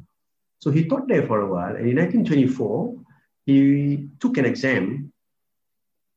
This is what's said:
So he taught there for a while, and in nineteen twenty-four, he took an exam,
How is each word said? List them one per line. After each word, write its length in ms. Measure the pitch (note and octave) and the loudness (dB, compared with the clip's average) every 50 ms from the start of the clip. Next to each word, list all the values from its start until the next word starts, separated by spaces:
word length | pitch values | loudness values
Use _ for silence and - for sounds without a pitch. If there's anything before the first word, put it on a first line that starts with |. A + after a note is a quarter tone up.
| - _ _ _ _ _ _ _ _ _ _ _ | -16 _ _ _ _ _ _ _ _ _ _ _
So 100 | - D#3 | -2 0
he 160 | C#3 D#3+ E3 | 2 2 2
taught 220 | - C4+ C4+ C4 C4 | 2 0 -2 0 0
there 180 | G#3 D3 C3 | 0 0 0
for 140 | C3 A2 G#2 | 0 0 -2
a 80 | G2+ F#2+ | -2 -2
while, 260 | F#2 F2 F2+ F#2+ G#2+ | -4 -4 -4 -6 -6
and 140 | - - A#2+ | -4 -2 0
in 80 | B2 | 0
nineteen 280 | D3+ F3 F3+ F3+ A#3 F#3 | 2 0 2 2 0 0
twenty-four, 720 | - D#3 C#3 B2+ - - - A#2 G2+ G#2+ D3+ G#3+ B3+ - - - _ _ _ _ _ _ _ - | 2 2 2 2 2 2 -2 -4 -4 -2 -4 -4 -6 -8 -12 -18 _ _ _ _ _ _ _ -2
he 640 | C#3 C#3 C#3 C#3 C#3 C#3+ C#3+ C#3+ C#3+ C#3+ C#3+ C#3+ - - - | 2 4 4 6 4 4 2 0 -2 -2 -4 -6 -10 -16 -4
took 180 | - A#3+ - D3+ | -4 -2 0 0
an 60 | C3 | 0
exam, 680 | A#2 - - - C3 B2 G2+ F#2 G2+ B2+ C#3+ D3 - _ _ _ _ _ _ _ _ _ _ _ _ _ _ _ _ _ _ _ _ _ | 0 0 -2 -2 0 0 0 -2 -2 -4 -8 -10 -12 _ _ _ _ _ _ _ _ _ _ _ _ _ _ _ _ _ _ _ _ _